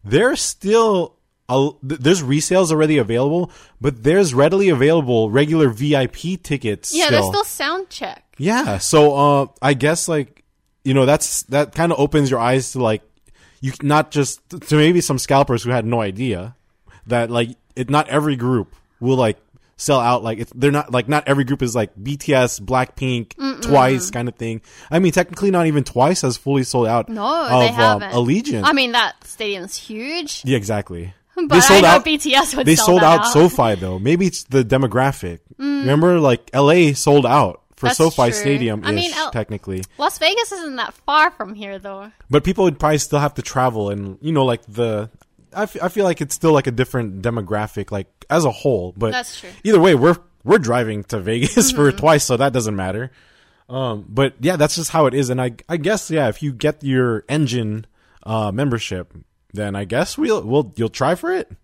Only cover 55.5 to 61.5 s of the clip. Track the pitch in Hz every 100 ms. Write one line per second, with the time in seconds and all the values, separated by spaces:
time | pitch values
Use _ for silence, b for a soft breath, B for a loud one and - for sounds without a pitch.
55.5 | 113 - 165 156 214 - 156 127 - 147
56.5 | 117 151 151 139 131 123 110 - 151 139
57.5 | 123 110 107 110 _ _ _ - 110 104
58.5 | 101 143 117 - 92 85 - _ _ _
59.5 | 98 104 98 98 123 175 - 294 214 110
60.5 | 139 113 - 113 - 135 180 330 370 -